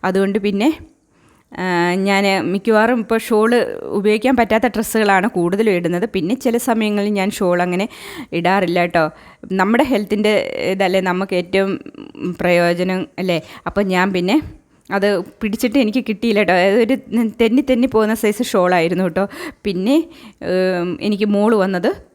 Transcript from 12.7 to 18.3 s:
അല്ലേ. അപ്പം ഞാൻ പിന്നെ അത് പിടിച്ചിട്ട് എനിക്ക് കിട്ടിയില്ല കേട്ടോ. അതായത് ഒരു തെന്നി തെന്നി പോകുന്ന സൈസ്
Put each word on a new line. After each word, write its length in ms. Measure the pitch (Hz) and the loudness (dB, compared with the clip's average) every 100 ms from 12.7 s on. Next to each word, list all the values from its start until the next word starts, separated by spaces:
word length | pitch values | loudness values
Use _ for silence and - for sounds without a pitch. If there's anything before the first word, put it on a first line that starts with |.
| 175 185 185 160 - | 0 -2 -2 -4 -6
അല്ലേ. 240 | 185 170 - - - | -2 -2 -4 -10 -6
അപ്പം 160 | 202 202 | -2 0
ഞാൻ 260 | 180 190 | 2 2
പിന്നെ 280 | 185 175 262 302 - _ _ _ | 0 0 0 -2 -16 _ _ _
അത് 280 | 202 202 196 | -2 0 0
പിടിച്ചിട്ട് 600 | 190 - 220 202 247 254 | -4 -8 -6 -2 0 2
എനിക്ക് 240 | 226 214 - | 0 0 -4
കിട്ടിയില്ല 300 | 208 233 208 | -4 0 0
കേട്ടോ. 140 | 190 | 2
അതായത് 260 | 180 185 208 | 2 4 4
ഒരു 180 | 220 269 - 220 226 - | 2 0 -2 -2 -2 0
തെന്നി 200 | 226 247 269 | 2 2 2
തെന്നി 180 | 254 254 | 0 2
പോകുന്ന 280 | 220 214 220 | 2 0 0
സൈസ് 280 | 214 | -2